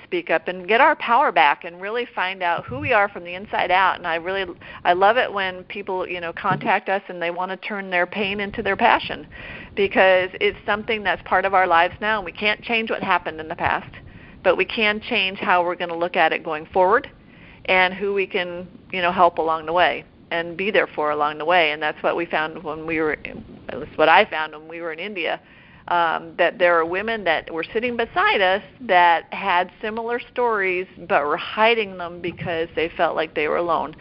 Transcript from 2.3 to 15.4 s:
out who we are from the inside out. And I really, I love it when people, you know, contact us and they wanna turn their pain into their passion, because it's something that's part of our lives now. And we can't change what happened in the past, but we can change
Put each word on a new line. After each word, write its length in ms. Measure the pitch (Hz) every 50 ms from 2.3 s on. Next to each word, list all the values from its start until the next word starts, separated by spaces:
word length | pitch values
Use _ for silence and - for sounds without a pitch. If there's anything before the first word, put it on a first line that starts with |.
| 190 190 180
out 200 | 170 170 - -
who 140 | - 165 180
we 140 | 202 262 240
are 160 | 208 202 208
from 160 | - 196 175
the 100 | 175 175
inside 380 | 185 208 - - 214 180 180 180
out. 240 | 190 190 180 143
And 100 | - 175
I 100 | 175 160
really, 280 | 170 160 185 190 196 190 175 - - - - - - -
I 80 | 180 180
love 240 | 180 196 202 226
it 160 | 254 226 - 196
when 320 | 202 190 185 180 185 180
people, 420 | - - 208 196 202 190 185 175
you 140 | - 175 180
know, 120 | 175 165 175
contact 560 | - - 196 185 143 233 233 190 202 - 208
us 140 | 190 202 196 -
and 120 | 180 175
they 120 | 170 170 175
wanna 240 | 175 185 190 190
turn 340 | 190 - - 214 196 196 190
their 160 | 185 175 175
pain 320 | 175 180 196 214 190 202 208
into 240 | 202 196 - - 202
their 140 | 196 196
passion, 500 | 185 233 226 - 320 - - - 143 151 - - - - - - - - - -
because 560 | - 196 190 - 247 190 190 185 185 180 185 185 -
it's 180 | - 208 190 - -
something 380 | 226 202 208 214 - 226 214 202
that's 200 | 185 165 - -
part 220 | - 208 185 190
of 100 | 196 196
our 120 | 185 185
lives 280 | 180 170 165 175 180 165 -
now. 180 | 208 214 220 208
And 60 | 185
we 60 | 170 160
can't 300 | - 202 208 214 - -
change 260 | - 240 226 226 220
what 120 | - - 196
happened 380 | 190 185 175 - 170 160 156
in 80 | 156 156
the 80 | 160
past, 340 | - 170 - - 160 - - - - - - - - - - - - -
but 120 | 190 170
we 80 | 180 185
can 360 | - - 240 214 214 208 214
change 380 | 214 - 247 208 190 190 190 -